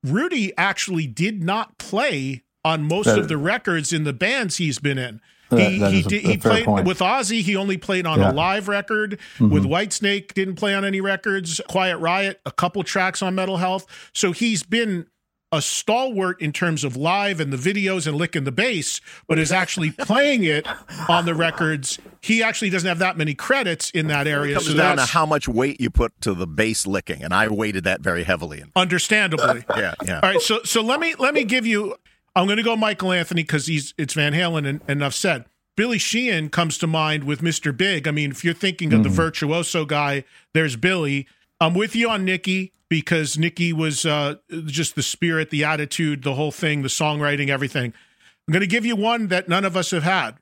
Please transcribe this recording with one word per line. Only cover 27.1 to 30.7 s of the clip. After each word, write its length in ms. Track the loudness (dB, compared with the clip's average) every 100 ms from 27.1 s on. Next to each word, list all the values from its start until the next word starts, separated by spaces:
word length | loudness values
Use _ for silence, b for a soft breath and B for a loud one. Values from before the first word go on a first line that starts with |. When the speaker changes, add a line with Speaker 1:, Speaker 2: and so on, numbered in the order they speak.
| -8
Speaker 3:
and 120 | -2
I 140 | 2 2
weighted 360 | 0 -2 0
that 160 | 0 0
very 240 | 0 -2
heavily. 400 | 0 0 -2 -12 -4
Speaker 1:
Understandably. 920 | 0 0 0 0 0 0 0 0 0 -2
Speaker 3:
<laughs> 60 | -2
Yeah, 180 | -2 -4
yeah. 160 | -6 0
Speaker 1:
All 80 | 2
right, 100 | 2
so, 200 | 2 -2
so 160 | 0